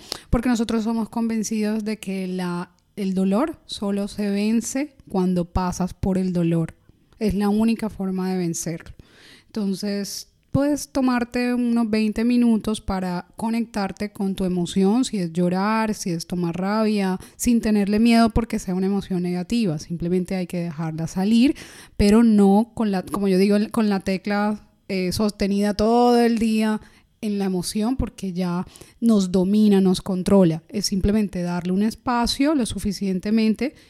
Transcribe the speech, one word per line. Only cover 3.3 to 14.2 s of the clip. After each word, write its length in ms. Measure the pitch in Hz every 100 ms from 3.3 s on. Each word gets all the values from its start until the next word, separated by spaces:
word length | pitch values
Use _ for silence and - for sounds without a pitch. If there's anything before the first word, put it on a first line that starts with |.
| 196 330 - -
solo 420 | - 202 202 202
se 220 | - 208
vence 640 | 202 214 226 220 269 302 - -
cuando 360 | 190 185 180 175
pasas 480 | - 185 - 180
por 240 | - 202 185
el 160 | 185
dolor. 420 | 175 170 165 165 - _ _ _ _
Es 140 | 214
la 160 | 185 208
única 400 | 208 226 220 220
forma 420 | - 190 185 185
de 60 | 185
vencerlo. 580 | 170 165 - 165 - - - _ - - _
Entonces, 840 | - 196 185 208 202 196 - - _ _
puedes 360 | 269 285 285 -
tomarte 600 | 285 254 247 240 247 247
unos 360 | 247 240 233 233
veinte 340 | 214 220 208
minutos 560 | 233 247 240 220 214 220
para 480 | - 190 185 180 - -
conectarte 800 | 226 226 233 220 190 185 208
con 220 | -